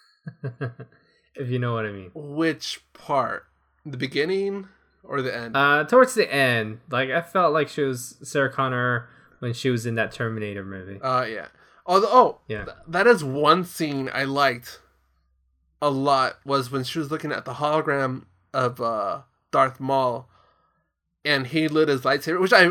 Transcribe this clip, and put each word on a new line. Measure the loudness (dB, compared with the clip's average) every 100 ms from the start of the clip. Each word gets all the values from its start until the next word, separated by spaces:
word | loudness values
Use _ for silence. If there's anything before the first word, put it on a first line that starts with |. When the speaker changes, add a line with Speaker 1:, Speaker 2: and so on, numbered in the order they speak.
| _ _ -20 -14
Speaker 1:
<laughs> | -12 -8 -10 -10 -20 _ _ _ _ -10
if | -4
you | -2
know | -2
what | -4 -6
I |
mean. | -8 -14
Speaker 2:
Which | -16 -10 -2 -2 -2 -8 -12 _
part? | -18 -2 0 0 -4 -12 _ _ _ -14
The | -8
beginning | -4 -2 0 0 -2 -6 -10 _ _ _
or | -8 -4
the | -4 -6
end? | -4 2
Speaker 1:
Uh, | 4 2 4
towards | 6 6
the | 4 0
end. | 2 2 2 -2 -8 -6
Like, | -4 -2
I | -2
felt | -2 2 2
like | 2 0
she | -2
was | -2 -2 -8 -16
Sarah | -6 -2 0
Connor | 0 -2 0 0 -2 -4 -16 _ _
when | -6
she | -2 0
was | 0 -2
in | -2
that | -2
Terminator | -4 -6 -4 -8 -8 -10
movie. | -12 -14 -8
Speaker 2:
Uh, | -2 -2
yeah. | -2 -6 -12 -18 _ _ 0
Although, | 2 6
oh, | 6 6 2 -8
Speaker 1:
Yeah. | -10 -10
Speaker 2:
th-, | -14 -6
that | 2 6
is | 4
one | 2 2 4 4
scene | 2 -4 -4 -4 -4
I | -4 -2
liked | 2 2 0 -8 -20 _ _ _ _ _ _ _ _ _ _
a | -2
lot, | 0 2 2 2 -2 -2
was | -2 0
when | -4
she | -4 -6
was | -6
looking | -6 -6
at | -6 -8
the |
hologram | -4 0 0 0 0 -2 -4 -12 _ _
of, | -2 -2 -2
uh, | -4 -2 -4 -6 -10 _ _
Darth | 0 0 -2
Maul, | -2 0 0 -2 -10 _ _ _ _ _ _ _ _ _
and | -2 -2 0
he | -2 0
lit | 2 2
his | 2
lightsaber, | 0 0 0 0
which | 4
I, | 6 6